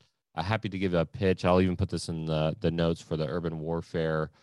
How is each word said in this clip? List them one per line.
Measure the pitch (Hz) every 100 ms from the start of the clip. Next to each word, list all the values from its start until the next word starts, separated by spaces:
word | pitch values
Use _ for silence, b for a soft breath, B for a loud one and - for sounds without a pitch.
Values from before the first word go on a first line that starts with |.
| _ _ _ -
uh, |
happy | 87 110 104
to | 92
give | 95
a | 87 80
pitch. | - 95 92
I'll | 90 90
even | 92 87
put | 87
this | 82 -
in | 82 80
the, | 78 78 -
the | 82
notes | 82 85 82
for | - 78
the | 76
Urban | 87 82 80
Warfare | 78 82 - 87 80 80 78 b